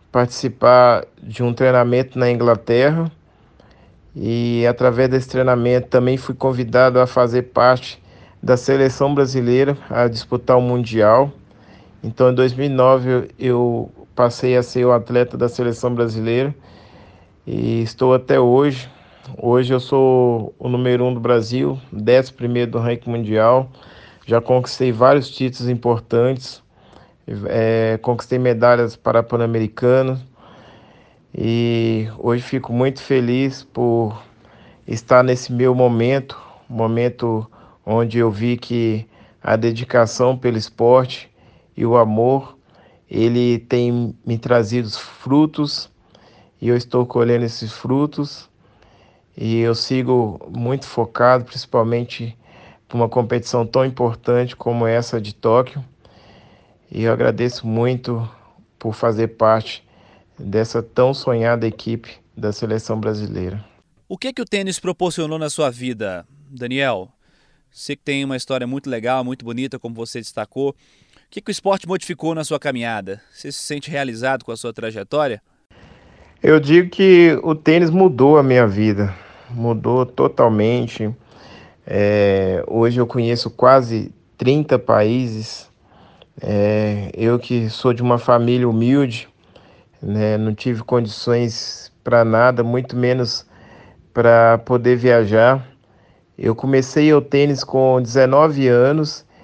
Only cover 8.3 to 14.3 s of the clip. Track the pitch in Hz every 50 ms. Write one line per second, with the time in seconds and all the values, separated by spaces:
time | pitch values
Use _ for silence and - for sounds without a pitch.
8.3 | _ - - - 127 123 - 139 135 135 135 131 127 - 139 143 143 143 139 123
9.3 | 131 131 120 120 123 131 139 139 143 - - - - 117 120 117 117 113 - -
10.3 | 127 120 - - 127 127 123 123 123 123 117 113 110 113 104 107 113 127 143 143
11.3 | - - - _ _ _ - - - - - - _ _ - 113 - - 127 127
12.3 | 127 127 131 127 123 131 143 143 135 131 127 131 135 127 123 127 127 123 - -
13.3 | - - 131 127 120 120 123 120 117 113 117 - - - - _ - - 123 117